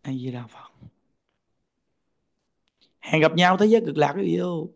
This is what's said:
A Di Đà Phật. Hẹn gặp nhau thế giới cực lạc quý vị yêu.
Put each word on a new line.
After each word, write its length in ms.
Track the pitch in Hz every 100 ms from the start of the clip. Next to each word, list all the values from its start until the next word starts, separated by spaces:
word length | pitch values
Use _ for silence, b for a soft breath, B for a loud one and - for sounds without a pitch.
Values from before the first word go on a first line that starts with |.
A 100 | 139
Di 200 | 131 127
Đà 160 | 123 117
Phật. 240 | - - _ - _ _ _ _ _ _ _ _ _ _ _ _ _ _ _ _ _ _ _ _ _
Hẹn 220 | - 160
gặp 120 | 156 165
nhau 220 | 180 190
thế 80 | 214
giới 160 | 226 180
cực 120 | 143
lạc 160 | 143 170
quý 60 |
vị 100 | 175
yêu. 420 | 170 180 170 -